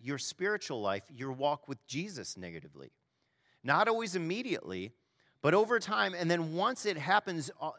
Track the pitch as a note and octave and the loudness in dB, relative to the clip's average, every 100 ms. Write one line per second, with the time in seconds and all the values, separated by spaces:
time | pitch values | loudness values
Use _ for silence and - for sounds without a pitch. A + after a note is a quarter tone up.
0 | A#2+ C#3 - - F#3+ G#3 - B2 G2+ G2+ | -8 -6 -6 -4 -2 -2 -4 -2 0 0
1 | - B2 C3+ C3 C#3+ D3 - B2 - C#3 | -4 -10 -8 0 0 0 -4 -12 -6 -6
2 | G#3 D3 F#2 F#2+ F2 E2 D2+ C#2+ C2+ _ | -6 -8 -10 -10 -10 -12 -16 -18 -20 _
3 | _ _ _ _ _ _ B2 D#3 A3 A3+ | _ _ _ _ _ _ 2 4 4 2
4 | A3 F#3 E3 G#3 B3+ D3+ D#2 F#2 G2+ _ | 0 -2 -2 -2 -2 -4 -4 -6 -6 _
5 | _ _ _ _ D3 F#3+ A3 A#3 F#3 G#3+ | _ _ _ _ 4 4 6 2 2 2
6 | G3 F3+ E3+ F3 D#3+ E3 A3+ B3+ G#3 D#3+ | 2 0 2 2 2 2 0 0 -2 -2
7 | C#3 G#3 G3 E3 C#3+ - D#3 | 4 4 4 -4 -6 -6 -8